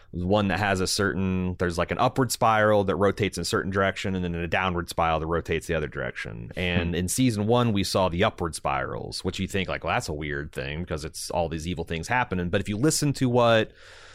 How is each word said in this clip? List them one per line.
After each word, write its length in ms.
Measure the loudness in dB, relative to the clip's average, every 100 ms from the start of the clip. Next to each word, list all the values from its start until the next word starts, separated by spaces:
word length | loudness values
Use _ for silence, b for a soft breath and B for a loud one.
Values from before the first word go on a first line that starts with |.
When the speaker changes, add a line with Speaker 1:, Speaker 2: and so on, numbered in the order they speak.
| B
Speaker 1:
One 360 | -4 2 2 2
that 120 | 2
has 200 | 2 2
a 80 | 2
certain, 680 | 2 0 0 0 0 -2 -2
there's, 180 | -2 0
like, 140 | -2
an 60 | 0
upward 340 | 0 2 0
spiral 540 | 2 2 6 6 6 4
that 100 | 2
rotates 420 | 2 2 -2 -2
in 40 |
a 40 | -2
certain 240 | 0 0
direction, 460 | 2 2 0 -2 -2
and 80 |
then 100 | -2
a 140 | -4 -2
downward 400 | 0 0 0 -2
spiral 320 | 0 2 2
that 60 | 0
rotates 400 | -2 0 -2 0
the 60 | -2
other 140 | -2
direction. 600 | -6 -8 -6 -10 -10 -10 -4
And 360 | 0 0 0
Speaker 2:
Hmm. 40 | 0
Speaker 1:
in 120 | 0
season 380 | 2 2 2 2
one, 260 | 2 4
we 100 | 2
saw 240 | 2 2 2
the 160 | 2
upward 320 | 0 0 -4 -4
spirals, 680 | -2 -2 -4 -6 -8 -6 -6
which 140 | -4
you 80 | -4
think, 180 | -2 -2
like, 160 | -4
"Well, 100 | -2
that's 140 | -2 -2
a 60 |
weird 400 | -6 -4 -4 -6
thing 260 | -8 -6 -6
because 200 | -6 -6
it's 260 | -8 -10 -6
all 180 | -2 -2
these 180 | -4 -4
evil 160 | -6
things 240 | -4 -6 -2
happening." 400 | -2 0 -2 0
But 120 | -2
if 80 | -2
you 80 | 0
listen 340 | 2 2 0
to 140 | 0 2
what 440 | 4 6 6 2 -4 B B B